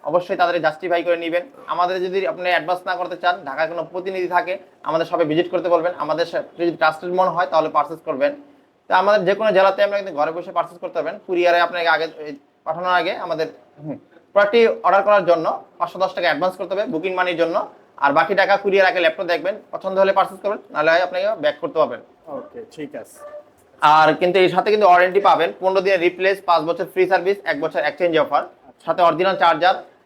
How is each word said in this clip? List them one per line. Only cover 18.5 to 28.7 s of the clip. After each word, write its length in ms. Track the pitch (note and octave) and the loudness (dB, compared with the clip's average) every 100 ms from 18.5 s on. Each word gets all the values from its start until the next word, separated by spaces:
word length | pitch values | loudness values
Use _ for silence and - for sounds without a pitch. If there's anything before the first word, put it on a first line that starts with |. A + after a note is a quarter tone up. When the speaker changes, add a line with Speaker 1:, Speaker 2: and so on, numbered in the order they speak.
| G3 | 2
Speaker 1:
কুরিয়ার 240 | G3+ G3 F#3 | 2 4 4
আগে 120 | F#3 | 4
ল্যাপটপ 280 | E3 D#3+ F3 | 0 0 -4
দেখবেন, 220 | E3 F3 G#3 - | -2 -4 -8 -12
পছন্দ 240 | E3+ F#3+ F#3+ | -10 -4 2
হলে 140 | G3 | 2
পারচেজ 260 | F#3+ F#3 F#3+ | 2 0 -4
করবেন, 160 | G3+ A3 - | -6 -6 -8
নাহলে 160 | D3 D#3 | -2 2
হয় 120 | E3+ F3+ | 2 0
আপনাকে 200 | F3+ G3+ G#3 | -2 -4 0
ব্যাক 120 | D3 C#3+ | -2 -2
করতে 160 | D#3+ D#3+ | -6 -2
পারবেন। 200 | C#3 A2+ - _ - | -2 -2 -16 _ -14
Speaker 2:
ওকে, 320 | C3+ A#2 A#2+ A2 - | -14 -14 -18 -18 -14
ঠিক 160 | D3 C3 | -14 -14
আছে। 160 | G#2 - - - _ _ _ _ | -18 -20 -18 -18 _ _ _ _
Speaker 1:
আর 260 | D3+ D3+ D#3 D#3 | 4 6 6 4
কিন্তু 180 | F3+ F#3 | 2 4
এর 120 | F3+ F3+ | 4 2
সাথে 140 | G3+ | 2
কিন্তু 140 | G#3+ G3 | 4 6
ওয়ারেন্টি 320 | F3+ F#3 F#3+ | 6 6 4
পাবেন, 300 | G3 D#3 E3+ - | 2 2 0 -2
পনেরো 220 | F#3 F#3+ F#3 | 0 0 2
দিনের 160 | F#3+ F3 | 2 0
রিপ্লেস, 320 | F3 F#3+ G3 - | 0 -2 -2 0
পাঁচ 160 | E3 D#3 | 0 0
বছর 160 | E3+ F3 | -4 -4
ফ্রি 100 | F#3 F3+ | 0 2
সার্ভিস, 260 | F#3 F3 G3+ E3 | 2 0 -4 -4
এক 60 | D3 | -4
বছর 160 | D#3 F3 | -4 -2
এক্সচেঞ্জ 340 | D3+ D3 F3 D#3 | -4 -2 0 2
অফার, 200 | C#3 C#3+ - _ - | 0 -2 -4 _ -20